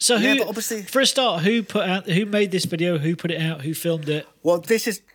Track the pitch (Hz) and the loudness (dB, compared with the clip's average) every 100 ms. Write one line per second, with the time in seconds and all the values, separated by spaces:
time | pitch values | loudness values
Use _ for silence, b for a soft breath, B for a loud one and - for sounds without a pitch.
0 | - 233 240 277 208 208 214 226 190 262 | 2 4 4 2 0 -4 -6 -6 -2 2
1 | 254 - 247 170 175 233 208 208 190 185 | 2 2 2 2 2 0 0 -2 0 -2
2 | 190 170 208 208 202 180 - 170 175 170 | 0 0 2 0 0 0 -2 -2 0 0
3 | 151 170 170 156 160 156 139 156 170 165 | 0 -2 -2 -2 -4 -4 -6 -4 -2 -2
4 | 147 151 - _ 156 175 - 226 233 196 | -2 -4 -6 _ 0 0 2 0 0 -6
5 | - | -10